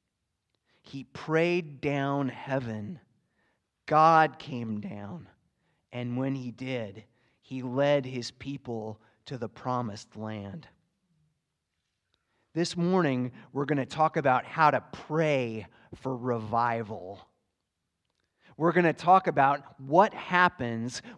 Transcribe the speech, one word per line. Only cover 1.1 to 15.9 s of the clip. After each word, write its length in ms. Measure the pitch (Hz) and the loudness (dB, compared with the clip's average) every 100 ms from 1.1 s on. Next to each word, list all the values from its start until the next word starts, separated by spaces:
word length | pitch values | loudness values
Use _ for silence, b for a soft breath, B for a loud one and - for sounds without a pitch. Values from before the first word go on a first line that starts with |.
| - - 160 170 175 160 139 | -12 -2 2 2 0 -2 -6
down 480 | 147 143 139 139 135 | -4 -2 0 -2 -2
heaven. 720 | - - 135 120 107 104 175 _ _ _ _ _ _ _ _ - | -6 -4 -4 -4 -6 -8 -12 _ _ _ _ _ _ _ _ 2
God 520 | 151 160 160 156 127 | 6 8 8 6 2
came 420 | - 127 113 107 | -10 -8 -6 -8
down, 480 | 104 104 101 170 101 _ _ _ _ _ _ | -8 -10 -12 -14 -16 _ _ _ _ _ _
and 260 | 123 123 123 | -10 -6 -4
when 160 | 135 | -4
he 160 | 135 123 | -4 -8
did, 540 | 110 131 127 107 98 - _ _ _ | -10 -6 -6 -6 -12 -20 _ _ _
he 220 | - 131 | -14 -10
led 420 | 127 127 143 147 | -6 0 2 2
his 260 | 127 127 113 | 0 -8 -10
people 680 | - 135 139 - 117 110 107 _ _ - | -12 -12 -10 -8 -8 -8 -12 _ _ -14
to 120 | 131 | -10
the 100 | 113 | -10
promised 640 | - 131 123 113 104 - | -8 -4 -4 -4 -8 -14
land. 540 | 107 110 107 98 95 - _ _ _ _ _ _ _ _ _ _ _ _ _ _ _ _ _ _ | -12 -10 -10 -10 -14 -16 _ _ _ _ _ _ _ _ _ _ _ _ _ _ _ _ _ _
This 220 | 160 170 175 | -4 -4 0
morning, 560 | 170 185 160 127 127 - B | 2 4 4 2 -2 -8 B
we're 120 | 131 | -6
gonna 220 | 139 143 127 | -2 -2 -2
talk 320 | 147 156 165 | 0 0 2
about 260 | 139 127 | 2 2
how 260 | - - 156 | 0 2 4
to 120 | 131 - | 4 -2
pray 720 | - - 156 156 139 120 110 90 b b | -14 -6 0 2 2 0 -6 -10 b b